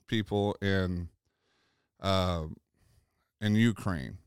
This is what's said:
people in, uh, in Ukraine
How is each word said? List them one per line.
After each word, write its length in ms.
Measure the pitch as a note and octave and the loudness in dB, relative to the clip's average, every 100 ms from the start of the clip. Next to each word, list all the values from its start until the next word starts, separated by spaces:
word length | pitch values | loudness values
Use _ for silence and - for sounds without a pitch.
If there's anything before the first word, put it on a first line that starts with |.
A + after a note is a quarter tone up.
| - | -4
people 500 | A2+ G2+ G#2 G2+ - | -2 0 0 0 0
in, 460 | G2+ F#2+ F2+ F2+ E2+ - _ _ _ _ _ _ _ _ | 0 2 0 -2 -6 -12 _ _ _ _ _ _ _ _
uh, 460 | G2 F#2+ F2+ E2+ D#2+ - _ _ _ _ _ _ _ _ | 0 2 2 -2 -4 -10 _ _ _ _ _ _ _ _
in 160 | G#2+ G#2+ | 2 4
Ukraine 640 | A#2 G2 G#2 E2 A#1 - | 4 2 -4 -4 -6 -12